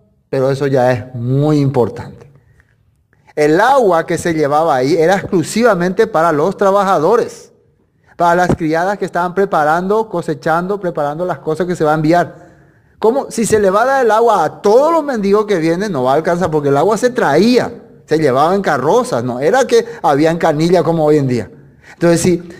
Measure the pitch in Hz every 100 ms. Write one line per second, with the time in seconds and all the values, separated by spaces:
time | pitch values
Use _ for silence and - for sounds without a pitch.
0 | _ _ _ 135 131 139 147 135 123 123
1 | 104 123 120 135 147 151 139 135 110 -
2 | - - - - _ _ _ _ _ _
3 | _ _ _ - 151 156 226 277 220 165
4 | 160 165 180 160 143 147 165 135 131 165
5 | 160 196 - 190 143 - 233 196 180 185
6 | 220 185 170 151 165 196 202 196 190 185
7 | 156 233 170 - - _ _ _ _ _
8 | _ - 170 170 180 - 160 160 180 202
9 | 180 175 180 175 196 185 151 165 185 214
10 | 220 175 160 147 165 160 180 202 185 165
11 | 147 151 180 170 - 156 175 175 151 156
12 | 151 170 165 - - - _ _ _ _
13 | 214 269 233 - 214 214 202 190 247 269
14 | 247 214 233 208 156 143 202 220 302 339
15 | 294 240 196 202 208 196 160 170 214 156
16 | 123 139 160 175 180 156 143 139 175 214
17 | 247 247 175 143 214 247 120 - - -
18 | - 156 151 127 156 202 196 147 131 226
19 | 247 127 123 123 143 240 233 226 220 -
20 | 170 139 160 170 170 147 165 180 151 165
21 | 151 151 135 123 101 - - - - -
22 | 170 170 185 175 - -